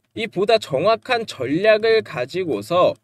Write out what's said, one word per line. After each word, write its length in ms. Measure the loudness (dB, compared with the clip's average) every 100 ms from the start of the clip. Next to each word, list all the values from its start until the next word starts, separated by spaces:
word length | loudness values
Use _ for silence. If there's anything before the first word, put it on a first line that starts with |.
| _ -10
이 100 | -6
보다 300 | -2 2 2
정확한 720 | 0 -2 0 0 -2 -4 -4
전략을 720 | -8 -4 0 2 4 2 0
가지고서 920 | 0 -6 -6 -4 -4 -4 0 2 2 0